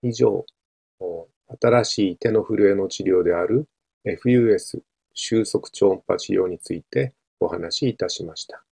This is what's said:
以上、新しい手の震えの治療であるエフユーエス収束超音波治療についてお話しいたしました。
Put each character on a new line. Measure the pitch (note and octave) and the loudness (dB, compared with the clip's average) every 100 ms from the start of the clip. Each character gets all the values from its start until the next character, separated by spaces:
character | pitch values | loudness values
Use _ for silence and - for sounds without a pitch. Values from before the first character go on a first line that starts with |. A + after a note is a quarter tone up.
以 | B2 | -4
上、 | A2+ A#2+ G2 - _ _ _ _ _ F#2 E2+ E2 _ _ B2+ | 2 2 2 -6 _ _ _ _ _ -8 -8 -12 _ _ -2
新 | A#2+ A#2+ A2 | 2 2 2
し | - G2 | -2 -2
い | F2 | 0
手 | A#2 | 0
の | A2 | 0
震 | G#2 G#2+ G2+ | 0 2 4
え | |
の | G2 F#2+ | 4 -2
治 | - | -4
療 | F#2+ F#2 | 2 2
で | F2 F2 | 2 0
あ | |
る | F2+ A#2+ D3+ _ _ _ - | 2 0 -2 _ _ _ -8
エ | - | -4
フ | B2+ | 2
ユ | B2 A#2 | 4 4
ー | G2 | 2
エ | |
ス | - - _ _ _ | 0 -14 _ _ _
収 | - - A2+ G#2+ | -12 -2 0 0
束 | - - | -2 -4
超 | - G2+ | 0 2
音 | F#2 _ | 2 _
波 | F2+ | -4
治 | - | 0
療 | F#2 F#2 | -2 0
に | F2 | -4
つ | - | -8
い | E2+ | -10
て | - - C3+ _ _ _ | -4 -2 -2 _ _ _
お | F2 | -4
話 | F2 E2+ - | -4 -6 -4
し | C3+ | -4
い | A2 | -2
た | F2+ | -6
し | - E2+ | -6 -12
ま | D#2+ | -14
し | - | -18
た。 | - _ | -20 _